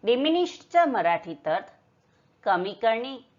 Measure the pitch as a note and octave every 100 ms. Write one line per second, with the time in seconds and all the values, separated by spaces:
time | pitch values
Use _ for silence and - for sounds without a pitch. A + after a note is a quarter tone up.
0 | G3+ B3 D4 E4+ F4 - - F4 E4 A#3
1 | E3+ E3+ F3 D#3 D#3 E3 - _ _ _
2 | _ _ _ _ - F3+ F#3+ G3+ A3+ A3+
3 | B3+ C4 _